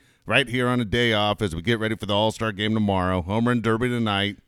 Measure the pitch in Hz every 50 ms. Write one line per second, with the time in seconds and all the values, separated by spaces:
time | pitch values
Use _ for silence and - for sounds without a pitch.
0 | _ _ _ _ _ 92 107 131 135 113 117 127 123 123 123 123 120 98 101 120
1 | 120 117 110 104 104 104 104 - 107 95 78 82 85 110 117 107 110 107 110 -
2 | - 98 104 101 110 110 107 - 113 110 101 90 107 107 110 110 104 101 98 95
3 | 90 92 92 92 82 92 101 113 117 123 123 120 104 113 113 113 123 123 123 120
4 | 117 107 101 98 98 101 104 - _